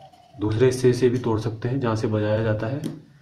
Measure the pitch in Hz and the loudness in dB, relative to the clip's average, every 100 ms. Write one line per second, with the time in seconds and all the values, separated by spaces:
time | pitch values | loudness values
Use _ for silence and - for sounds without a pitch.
0 | - - _ - 104 110 127 127 127 120 | -20 -20 _ -6 -2 2 2 4 2 4
1 | 127 123 120 107 113 107 123 135 123 110 | 2 2 0 -2 -2 -6 -4 -2 -2 0
2 | 117 107 107 107 113 107 113 143 156 - | 0 0 0 0 0 -2 -2 -6 -8 -10
3 | - - | -18 -20